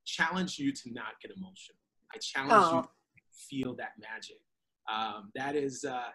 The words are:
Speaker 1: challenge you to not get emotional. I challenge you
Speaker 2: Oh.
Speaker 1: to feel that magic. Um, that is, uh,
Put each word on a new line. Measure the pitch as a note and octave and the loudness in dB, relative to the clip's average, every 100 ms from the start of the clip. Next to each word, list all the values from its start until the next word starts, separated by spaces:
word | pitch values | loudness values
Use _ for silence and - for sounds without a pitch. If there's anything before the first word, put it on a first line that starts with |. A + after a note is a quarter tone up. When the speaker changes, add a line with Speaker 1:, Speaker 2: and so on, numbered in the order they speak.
| - | -10
Speaker 1:
challenge | - E3 F#3 F3+ - | 0 2 2 -2 0
you | C#3 | 0
to | C#3 B2 | 0 -8
not | A#2+ A2 A2 | -8 -8 -10
get | - | -16
emotional. | G2 F#2 F#2+ - _ _ _ _ | -14 -14 -14 -20 _ _ _ _
I | - | -10
challenge | - C#3+ C3+ G#3 E3+ | -6 -4 8 8 10
you | E3 | 4
Speaker 2:
Oh. | |
Speaker 1:
to | - _ _ - _ - - | 0 _ _ -20 _ -20 -8
feel | C#3 B2+ B2 | -4 -4 -4
that | A2 - | -10 -10
magic. | G#2+ A2 - - _ _ _ _ - | -12 -12 -12 -18 _ _ _ _ -4
Um, | A2 A2 G#2 G2+ C3 | -2 -2 -6 -10 -6
that | C#3 D3 | -2 0
is, | C#3 B2+ C#3 | 0 -2 -4
uh, | B2+ A#2+ | -4 -6